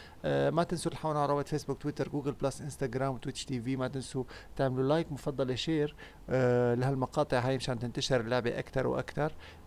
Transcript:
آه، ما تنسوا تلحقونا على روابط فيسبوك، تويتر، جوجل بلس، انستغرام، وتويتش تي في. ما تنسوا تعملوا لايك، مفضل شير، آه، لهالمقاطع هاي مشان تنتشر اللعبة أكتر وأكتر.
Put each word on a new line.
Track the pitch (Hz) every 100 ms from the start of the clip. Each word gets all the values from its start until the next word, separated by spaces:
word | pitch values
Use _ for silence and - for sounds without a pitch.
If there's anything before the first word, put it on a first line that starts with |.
| - -
آه، | 151 139 143
ما | 156
تنسوا | 170 170 165
تلحقونا | 139 156 151
على | 143
روابط | 143 139
فيسبوك، | 147 - 131
تويتر، | 147 147 143
جوجل | 143 143
بلس، | 127 139 -
انستغرام، | 143 - 135 131 135
وتويتش | 123 143 -
تي | - 127
في. | 117 131
ما | 127
تنسوا | 135 120 135 120 - - -
تعملوا | 135 127 131
لايك، | 160 160
مفضل | 139 151 131 127 123
شير، | - 156 147 - - - -
آه، | 127 123 123 123
لهالمقاطع | 120 131 135 127 151 143 127
هاي | 123 131
مشان | 135 120
تنتشر | 120 139 - 131
اللعبة | 110 123 117 -
أكتر | - 131 127
وأكتر. | 127 - - 147 - - -